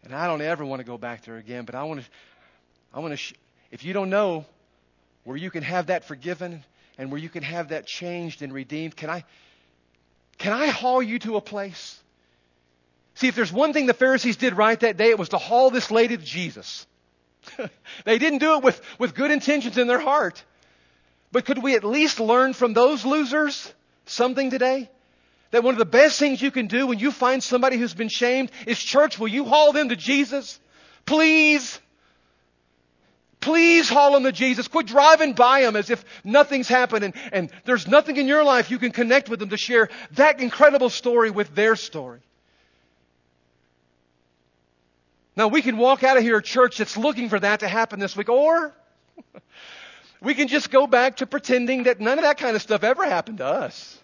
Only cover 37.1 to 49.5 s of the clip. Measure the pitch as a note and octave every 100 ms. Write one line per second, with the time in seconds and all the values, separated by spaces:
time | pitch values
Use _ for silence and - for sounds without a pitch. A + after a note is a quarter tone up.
37.1 | - A3+ G3+ E3 - - B3 E3 C#4 D4+
38.1 | C#4 C4+ D4+ D4 B3+ - B3 B3 A3 A#3
39.1 | C4 G3+ A3+ G3+ G3+ - A#3+ A3 - -
40.1 | D3+ D4 C#4+ B3+ - D4 C#4 B3 - B3
41.1 | A#3+ A3+ G3+ G#3 D3 G#3+ A3+ - D#3+ B2+
42.1 | A#2+ _ _ _ _ _ _ _ _ _
43.1 | _ _ _ _ _ _ _ _ _ A#1+
44.1 | _ A#1+ _ A#1+ _ _ _ _ _ _
45.1 | _ _ - A3 D#4 B3 A3 B3 C4+ C4
46.1 | C4 A#3 A3 - B3+ B3 - G#3 G#3 B3+
47.1 | C#4+ A#3+ G#3 G3+ G#3 G#3 G#3 A3+ G#3 G3
48.1 | F#3+ G#3 B3 D4+ E4 D#4 _ _ _ _
49.1 | - - - _